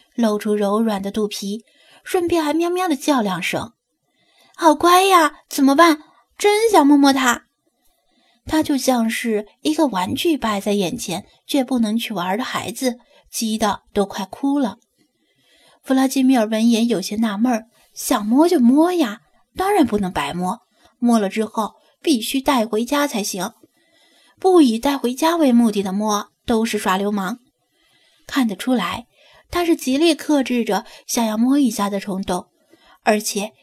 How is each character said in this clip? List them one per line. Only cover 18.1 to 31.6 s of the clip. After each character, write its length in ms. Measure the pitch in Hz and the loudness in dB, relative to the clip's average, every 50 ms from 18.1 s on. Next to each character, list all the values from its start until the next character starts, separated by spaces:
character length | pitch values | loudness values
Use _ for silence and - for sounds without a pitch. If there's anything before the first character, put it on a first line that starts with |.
| 277 226 208 | -2 -2 0
摸 240 | 208 233 277 320 349 | 0 2 4 4 4
就 100 | 370 302 | 4 4
摸 320 | 240 233 262 294 320 349 359 | 4 4 6 6 4 4 2
呀， 280 | 349 294 214 208 - _ _ _ _ _ _ - | 0 0 -2 -2 -8 _ _ _ _ _ _ -8
当 160 | - 370 392 415 | -4 -2 0 2
然 120 | 381 285 | 2 2
不 140 | 233 208 208 | 2 2 -2
能 140 | 196 180 - | -4 -4 -4
白 200 | 156 143 - - | -4 -6 -4 -4
摸， 280 | 175 180 180 196 - _ _ _ _ _ _ _ - | -4 -4 -4 -6 -6 _ _ _ _ _ _ _ -2
摸 200 | 240 240 233 226 | 0 2 2 2
了 100 | 202 190 | 2 0
之 160 | - 214 214 | -2 -4 -6
后 300 | 214 - 226 214 202 - _ _ _ _ _ - | -4 -4 -6 -6 -6 -8 _ _ _ _ _ -2
必 180 | 349 294 214 | 0 0 0
须 200 | 226 - - 269 | 0 -2 -4 -4
带 260 | 262 294 277 247 214 | 0 0 2 2 0
回 180 | 226 214 214 240 | 0 -2 -4 -2
家 240 | 247 285 285 285 285 | -2 -2 -2 -2 -2
才 140 | 285 208 208 | -2 -4 -6
行。 300 | - - 190 175 226 - _ _ _ _ _ _ _ _ _ _ _ _ _ _ _ _ _ | -6 -6 -6 -8 -8 -10 _ _ _ _ _ _ _ _ _ _ _ _ _ _ _ _ _
不 220 | - 381 370 349 | 0 4 6 6
以 180 | 302 240 220 226 | 6 6 4 0
带 200 | - 285 277 269 | -2 -2 -2 -2
回 160 | - 240 254 | -2 -4 -4
家 220 | 269 311 320 339 | -2 0 0 0
为 140 | 339 311 262 | 2 2 4
目 200 | 240 233 240 226 | 4 4 4 2
的 120 | 208 202 190 | 0 -2 -4
的 80 | 190 | -4
摸， 380 | 185 202 214 214 208 202 214 - _ _ _ | -4 -4 -2 -2 -2 -2 -4 -8 _ _ _
都 220 | - 240 220 226 | -2 -2 -2 -2
是 120 | 226 - 208 | -2 -4 -4
耍 200 | - 214 185 190 | -2 -2 -2 0
流 120 | 202 208 | -2 -2
氓。” 280 | 208 202 190 180 240 262 _ _ _ _ _ _ _ _ _ _ _ _ _ _ _ _ _ | -4 -4 -6 -6 -8 -10 _ _ _ _ _ _ _ _ _ _ _ _ _ _ _ _ _
看 200 | - - 277 254 | -8 -2 -2 -2
得 80 | 220 190 | -2 -2
出 200 | 190 - 254 262 | -4 -4 -2 -2
来， 320 | 233 - - 185 - - _ _ _ _ _ _ _ _ _ | -2 -2 -4 -6 -8 -12 _ _ _ _ _ _ _ _ _
他 140 | - 349 349 | -4 -2 0
是 100 | 339 330 | 0 0
极 220 | - - 254 254 | 0 0 -2 0
力 180 | 277 330 339 302 | 2 2 2 2
克 280 | 302 - - 302 277 262 | 0 0 0 0 0 0
制 220 | 233 247 240 226 | 0 -2 -2 -2
着 200 | 214 196 190 - - - - - | 0 -2 -4 -4 -8 -18 -20 -12
想 180 | - - 240 233 | -8 -4 -4 -2
要 140 | 220 214 220 | -2 0 0
摸 200 | 240 254 277 | 0 2 2
一 120 | 294 | 2